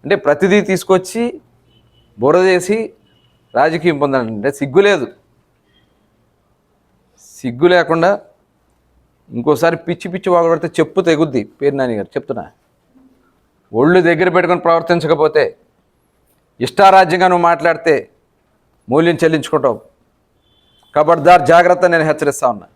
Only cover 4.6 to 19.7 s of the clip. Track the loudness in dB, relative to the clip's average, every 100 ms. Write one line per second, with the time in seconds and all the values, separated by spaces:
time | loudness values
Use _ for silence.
4.6 | -2 2 2 0 -4 -14 _ _ _ _
5.6 | _ _ _ _ _ _ _ _ _ _
6.6 | _ _ _ _ _ _ _ -12 -10 -2
7.6 | 2 2 0 0 0 -2 -8 _ _ _
8.6 | _ _ _ _ _ _ _ -8 -4 0
9.6 | -2 -4 -8 -10 -8 -8 -2 0 0 -2
10.6 | -4 -4 -2 -2 -2 0 0 -4 -8 _
11.6 | -4 -2 -4 -4 -8 -10 -10 -12 -12 _
12.6 | _ _ _ _ _ _ _ _ _ _
13.6 | _ -2 2 4 2 2 0 0 0 -2
14.6 | 0 -2 0 -2 0 0 2 0 -2 -4
15.6 | _ _ _ _ _ _ _ _ _ _
16.6 | -8 2 4 6 4 2 0 2 0 0
17.6 | -2 -2 0 -2 -2 _ _ _ _ _
18.6 | _ _ -4 0 0 0 0 0 -2 -2
19.6 | -2